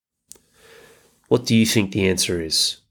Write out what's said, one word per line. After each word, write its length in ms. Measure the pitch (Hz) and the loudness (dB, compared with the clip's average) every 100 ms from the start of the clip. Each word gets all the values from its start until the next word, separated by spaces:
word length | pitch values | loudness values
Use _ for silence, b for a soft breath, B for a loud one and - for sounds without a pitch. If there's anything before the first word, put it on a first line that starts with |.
| _ _ _ - b b b b b b b b b | _ _ _ -20 b b b b b b b b b
What 180 | 123 123 | -2 2
do 80 | |
you 100 | 113 | 2
think 280 | 110 117 98 | 2 2 0
the 160 | 98 95 | 0 0
answer 340 | 90 - 87 | 0 -2 -4
is? 360 | 80 - - - _ | -4 -2 -2 -6 _